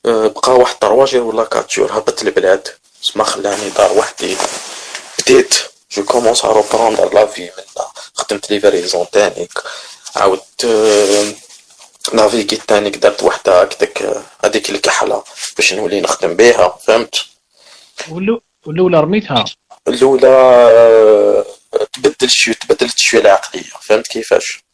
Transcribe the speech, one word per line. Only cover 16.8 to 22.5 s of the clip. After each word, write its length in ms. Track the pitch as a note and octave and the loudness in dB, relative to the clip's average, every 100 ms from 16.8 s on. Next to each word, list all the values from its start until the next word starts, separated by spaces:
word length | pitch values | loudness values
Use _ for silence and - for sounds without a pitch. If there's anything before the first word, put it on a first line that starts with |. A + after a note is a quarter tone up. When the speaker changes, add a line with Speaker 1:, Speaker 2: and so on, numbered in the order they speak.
| - | -2
Speaker 1:
فهمت؟ 280 | A2+ A2+ - - _ _ _ _ - _ - - | 0 -2 -8 -10 _ _ _ _ -20 _ -18 -14
Speaker 2:
ولو-، 300 | D#3+ G3 A3+ _ _ D#3+ | -6 -4 -4 _ _ -10
والأولى 340 | D#3+ F#3 E3+ | -2 2 2
رميتها؟ 440 | D3+ G#3 G#3 B2+ G2+ - _ - - | 2 -2 -2 -6 -6 -12 _ -10 -6
Speaker 1:
الأولى، 400 | A#2+ C3 C3 C3 | 2 2 4 6
آه، 1160 | C3 B2+ B2 A#2+ A#2 A#2 A2+ G#2+ G#2 G#2 G#2 G#2 - _ - G#2+ | 6 8 8 8 8 8 6 6 6 4 0 -4 -14 _ -6 -6
تبدل 380 | - C3+ D3+ B2+ | -2 -2 0 -2
شوية، 240 | - A2+ | 0 0